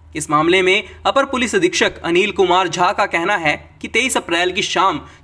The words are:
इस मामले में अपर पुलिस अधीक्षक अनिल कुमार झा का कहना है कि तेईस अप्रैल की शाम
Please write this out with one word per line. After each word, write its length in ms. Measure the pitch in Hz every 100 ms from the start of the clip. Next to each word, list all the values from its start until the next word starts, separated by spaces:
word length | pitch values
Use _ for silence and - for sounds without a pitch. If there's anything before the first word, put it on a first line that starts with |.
| - 156
इस 140 | 147
मामले 320 | 151 165 190
में 220 | 185 202 - - 190
अपर 200 | 269 269
पुलिस 300 | 254 240 202
अधीक्षक 440 | 175 - 214 -
अनिल 300 | 170 170 202
कुमार 360 | 196 180 180 175
झा 240 | 180 180
का 140 | 208 196
कहना 300 | 170 170 202
है 180 | 156 - - -
कि 60 | -
तेईस 300 | 226 254 254
अप्रैल 340 | - 170 185
की 100 | 185
शाम 380 | - 175 190 151 - -